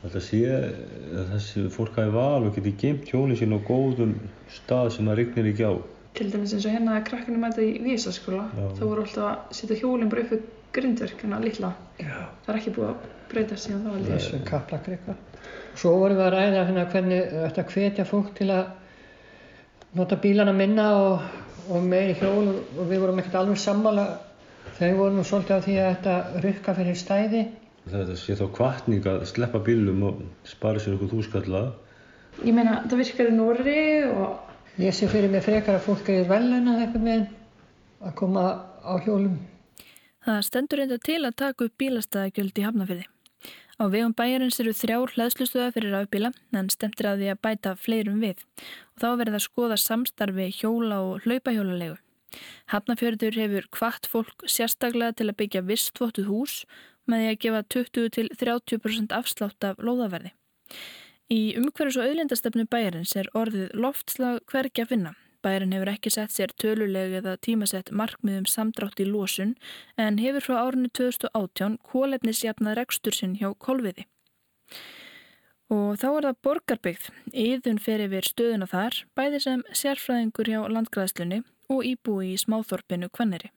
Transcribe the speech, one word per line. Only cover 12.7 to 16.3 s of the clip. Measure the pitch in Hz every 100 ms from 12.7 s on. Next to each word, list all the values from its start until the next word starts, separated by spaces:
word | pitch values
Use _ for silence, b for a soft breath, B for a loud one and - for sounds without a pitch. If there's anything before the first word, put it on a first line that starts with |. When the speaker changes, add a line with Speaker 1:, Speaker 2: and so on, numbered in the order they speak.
Speaker 2:
búið | - 107
að | - - - -
breyta | 226 214 196
síðan | - 202 214
þá, |
held | 196
ég. | 190
Speaker 1:
Nei. | 156
Speaker 3:
Þessu | - 139
kaplakrika. | - 147 - 156 - 180 - 196 - B B B B
Svo | - 175 180
vorum | 196 190
við |
að | 185